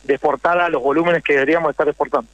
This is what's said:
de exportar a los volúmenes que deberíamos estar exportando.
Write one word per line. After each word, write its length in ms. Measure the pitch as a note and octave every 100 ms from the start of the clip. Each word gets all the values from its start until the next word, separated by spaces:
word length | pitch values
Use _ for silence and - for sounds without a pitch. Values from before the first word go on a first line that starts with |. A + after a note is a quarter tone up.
de 100 | -
exportar 460 | C#3 D3+ C#3+ E3+ F3
a 100 | E3+
los 120 | D3+
volúmenes 420 | C3+ D3 E3+ E3
que 100 | -
deberíamos 380 | C#3+ C3+ E3+ D#3+
estar 160 | - D3
exportando. 420 | D3 C#3+ C#3 A#2